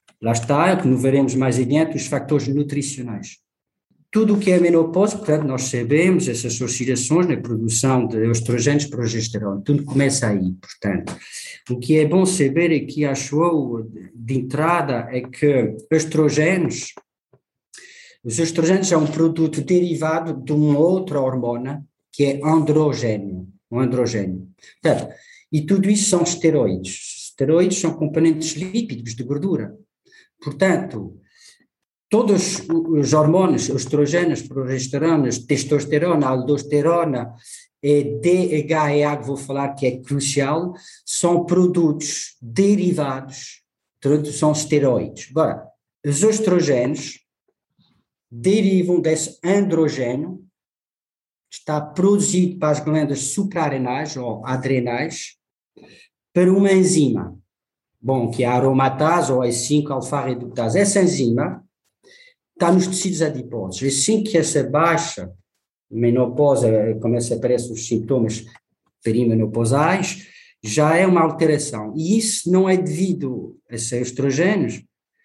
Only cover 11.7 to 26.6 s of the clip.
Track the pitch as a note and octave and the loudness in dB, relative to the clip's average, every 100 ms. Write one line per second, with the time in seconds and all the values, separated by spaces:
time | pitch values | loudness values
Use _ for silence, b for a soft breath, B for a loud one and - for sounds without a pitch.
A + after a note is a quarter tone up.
11.7 | B2 C#3 D#3 D3 F#3 F3+ - C3+ D#3+ E3+ | -6 2 2 4 4 2 2 2 2 2
12.7 | D3+ - D3+ D3 C3+ - D3 E3+ D#3 B2 | 0 -2 -2 -2 -2 -2 0 2 2 -2
13.7 | A2+ A2 - F#2 A#2+ A#2 C3 C3 C#3+ D#3+ | -6 -8 -14 -20 -14 -4 -4 -2 -2 0
14.7 | F3 C#3 A#2 A#2 B2+ B2+ - D3 C3+ G#2+ | 0 -2 -4 -4 -8 -8 0 2 2 0
15.7 | - - D#3+ D3+ D#3 D3+ D3+ D#3 F#3 - | -4 -2 0 0 2 2 2 2 2 -2
16.7 | - - - _ _ _ _ _ _ _ | -4 -10 -16 _ _ _ _ _ _ _
17.7 | B B B B B A#2+ A#2+ E3 E3+ D#3+ | B B B B B -8 -2 -2 0 2
18.7 | F#3+ F#3+ E3 D3 D#3 E3 E3 D#3+ D#3 C3+ | 2 2 2 2 2 0 2 -2 -2 0
19.7 | F3+ F3 D3+ D#3 E3 E3 C#3+ B2+ D3+ D3+ | 2 2 -2 -2 -2 -4 -8 -2 2 4
20.7 | C#3+ E3+ F#3+ F#3 C#3+ C3 B2+ A#2+ A#2+ C3 | 4 4 2 -2 -2 -2 -2 -4 -4 -6
21.7 | D3+ - _ _ - C#3+ C#3 D3+ D#3+ D3 | -10 -14 _ _ 0 0 2 2 2 4
22.7 | D3+ D3+ A2+ A#2 G#2 G2 F2+ F#2 _ - | 4 2 0 -2 -2 -4 -10 -12 _ -8
23.7 | A#2+ B2+ B2+ A2+ A2+ F#2 F#2 - _ b | -2 0 0 -2 -2 -4 -6 -12 _ b
24.7 | b D#3+ A#2+ - B B B B D3+ D#3 | b 0 0 -2 B B B B -4 0
25.7 | G3 G3 G#3 - F3 E3 - E3 D3+ | 2 4 2 2 2 0 0 2 2